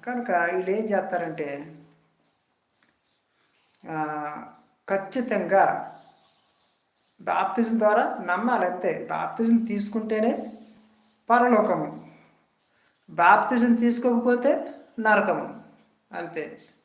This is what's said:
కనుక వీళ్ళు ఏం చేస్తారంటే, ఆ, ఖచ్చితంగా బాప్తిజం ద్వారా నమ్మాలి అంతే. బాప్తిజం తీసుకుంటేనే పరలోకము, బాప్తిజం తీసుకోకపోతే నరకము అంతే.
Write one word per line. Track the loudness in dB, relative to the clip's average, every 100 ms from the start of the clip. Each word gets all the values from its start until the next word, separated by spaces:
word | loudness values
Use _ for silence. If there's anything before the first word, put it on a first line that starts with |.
కనుక | -6 -8 -2
వీళ్ళు | 0 0 -2 -2
ఏం | -2
చేస్తారంటే, | 0 -2 -2 -4 -4 -8 -8 -8 -14 -20 -20 _ _ _ _ _ _ _ _ _ _ _ _ _ _ _ _ _ _ _ -12
ఆ, | -6 -6 -6 -8 -10 -16 -20 _ _ -4
ఖచ్చితంగా | -4 -4 -6 -2 -2 2 4 4 2 -6 -14 -20 _ _ _ _ _ _ _ _ _ _ _
బాప్తిజం | -2 0 0 0 0 2
ద్వారా | 4 4 2 -4
నమ్మాలి | -4 -2 0 0 0
అంతే. | -2 -4 -4 -6
బాప్తిజం | -6 -6 -2 2 2
తీసుకుంటేనే | 2 -4 -4 -4 -4 0 0 -2 -8 -16 -20 -20 _ _ _ _ _
పరలోకము, | 4 6 4 2 0 -4 -10 -18 -20 _ _ _ _ _ _ _ _ _
బాప్తిజం | 2 6 6 4 2 4
తీసుకోకపోతే | 4 2 2 2 2 2 2 2 0 -4 -14 -18 -4
నరకము | 2 4 4 -2 -4 -14 -20 _ _ _ _
అంతే. | -12 -10 -8 -10 -12 -20 _